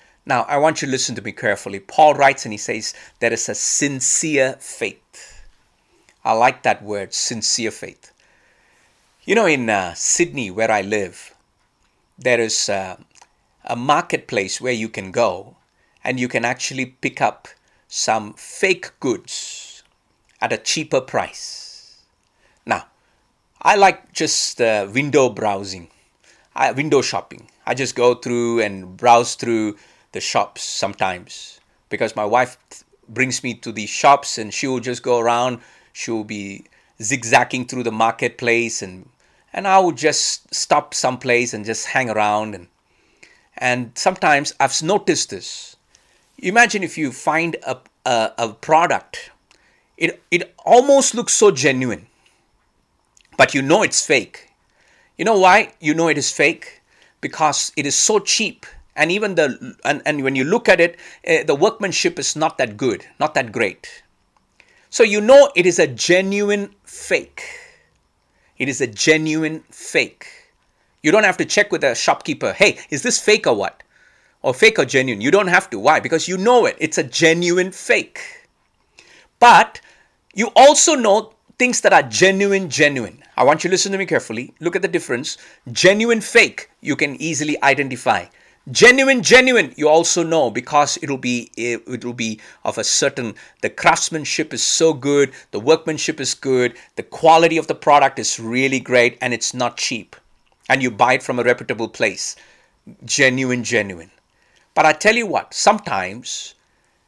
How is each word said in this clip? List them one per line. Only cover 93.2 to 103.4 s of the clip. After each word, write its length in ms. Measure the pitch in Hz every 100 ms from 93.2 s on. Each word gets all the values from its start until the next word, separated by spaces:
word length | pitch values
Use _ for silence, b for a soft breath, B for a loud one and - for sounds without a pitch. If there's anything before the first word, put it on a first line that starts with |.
| 117 - B B
the 80 | 107
craftsmanship 840 | - 170 165 - 160 139 - 151
is 100 | 120
so 300 | - - 160
good, 400 | 143 139 143 139 - B
the 80 | 104
workmanship 640 | 120 160 160 156 - 147
is 140 | 131
good, 420 | - 135 127 123 - B -
the 60 |
quality 540 | - - 160 165 170 160
of 100 | 156
the 80 |
product 440 | 139 156 143 135 120
is 200 | 107 -
really 400 | 110 123 135 131
great, 380 | - 123 120 123
and 120 | 127
it's 220 | 117 -
not 240 | 123 120 -
cheap. 360 | - 117 - - _ _ _ _ -
And 140 | 135
you 80 | 127
buy 240 | 104 123
it 80 | 131
from 160 | - 123
a 40 |
reputable 460 | 120 123 113 110 113
place. 480 | - 113 - - - b b b b - -
Genuine, 600 | 127 - 131 131